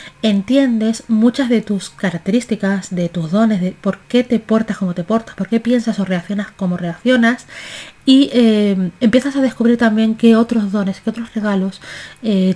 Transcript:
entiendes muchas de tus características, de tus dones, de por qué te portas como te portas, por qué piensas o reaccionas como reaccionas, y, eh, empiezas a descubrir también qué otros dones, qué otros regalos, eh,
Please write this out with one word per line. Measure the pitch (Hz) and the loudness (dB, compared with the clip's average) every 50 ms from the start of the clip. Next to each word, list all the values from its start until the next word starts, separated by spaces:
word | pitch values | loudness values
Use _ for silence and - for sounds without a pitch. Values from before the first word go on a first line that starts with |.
| - - - _ | -20 -20 -14 _
entiendes | - 220 202 196 190 - 254 277 277 262 233 220 220 220 226 - - - | -2 0 0 0 0 2 2 2 2 2 2 0 0 -2 -2 -4 -4 -2
muchas | 226 214 220 247 233 - 277 233 | 0 2 4 2 2 2 0 0
de | 247 220 220 | 0 0 0
tus | - 208 196 - - | -2 -4 -6 -6 -10
características, | - - - 190 175 170 - - 190 247 233 - 226 208 - 196 196 196 185 - 185 | -12 -6 -6 -4 -4 -4 -4 -2 -2 -2 -2 -2 -6 -4 -2 -2 -2 -2 -4 -6 -4
de | 175 175 170 | -4 -4 -4
tus | 170 175 165 156 | -4 -4 -4 -2
dones, | 165 208 226 226 214 185 180 | 0 2 2 2 2 0 -2
de | 180 - | -4 -4
por | - - 196 190 - | -4 -6 -6 -6 -6
qué | _ - - 247 254 | _ -2 -2 0 0
te | 247 247 220 | 0 -2 -2
portas | 226 - 220 220 220 - 208 | -2 0 0 0 0 -2 -6
como | - 196 180 175 | -4 -4 -4 -4
te | - 170 | -4 -4
portas, | - 214 226 220 - - | -2 -2 -2 -2 -6 -10
por | - 196 - | -10 -6 -2
qué | 226 226 | -2 -2
piensas | 226 233 247 247 226 226 214 - | 0 0 0 0 0 -2 -2 -2
o | 196 | -2
reaccionas | 180 185 175 170 - 202 196 202 - | -2 -2 -4 -4 -4 -6 -6 -6 -8
como | - - 196 180 180 | -8 -6 -4 -4 -2
reaccionas, | 175 180 170 165 - - 240 254 247 233 226 247 247 - - - - - - - - - - - _ - | -2 -4 -6 -6 -4 0 0 2 4 4 2 0 -2 -6 -16 -20 -20 -18 -16 -16 -16 -18 -20 -18 _ 2
y, | - 262 269 277 277 - | 4 6 6 4 4 2
eh, | 240 240 226 214 214 208 202 196 190 185 175 - - | 2 4 4 4 2 2 2 0 0 -2 -4 -4 0
empiezas | - 226 214 254 247 285 269 | 0 2 2 2 0 0 -2
a | 277 | 0
descubrir | 269 254 - - 226 233 240 233 | -2 -2 -2 0 0 2 2 2
también | 240 226 214 214 220 220 220 | 2 2 2 2 0 0 0
qué | 220 - 233 226 | 2 4 4 6
otros | 220 226 226 240 233 208 196 190 | 4 4 0 0 -2 -2 -2 -2
dones, | 214 202 196 196 - | -2 -2 -2 -4 -6
qué | - 220 | -6 -8
otros | 214 226 233 226 - | -8 -8 -10 -10 -8
regalos, | 220 208 214 202 190 190 196 190 - - - - - - - - - - | -6 -4 -2 -2 -2 -2 -4 -6 -10 -16 -18 -18 -16 -18 -18 -18 -10 -4
eh, | 220 208 190 185 185 185 | -2 0 2 2 0 0